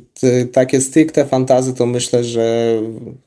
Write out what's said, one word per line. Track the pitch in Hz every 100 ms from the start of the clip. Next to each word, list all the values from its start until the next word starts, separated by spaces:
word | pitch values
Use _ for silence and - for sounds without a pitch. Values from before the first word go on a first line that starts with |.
| - -
T-, | 131 123 123
takie | 131 127 135
stricte | 127 160 156 - 139
fantasy | 131 127 127 131
to | 127 120
myślę, | 123 123 123
że | 120 117 113 117 117 113 113 113 120 -